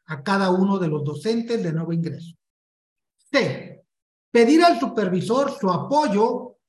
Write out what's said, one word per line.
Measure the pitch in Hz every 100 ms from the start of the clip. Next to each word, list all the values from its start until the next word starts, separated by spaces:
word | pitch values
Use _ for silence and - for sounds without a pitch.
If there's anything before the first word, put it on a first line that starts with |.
| -
a | 147
cada | - 196 190
uno | 185 196 196
de | 170
los | 151
docentes | 139 - 220 233 226 226
de | 175
nuevo | 160 170
ingreso. | 170 - - - - _ _ _ _ _ _ _ _ _
C, | 277 156 - - - _ _ _ _ _
pedir | 233 233 320 349
al | -
supervisor | 240 220 190 180 139 254 277 -
su | 190
apoyo | 170 135 294 294 196 240 254 - -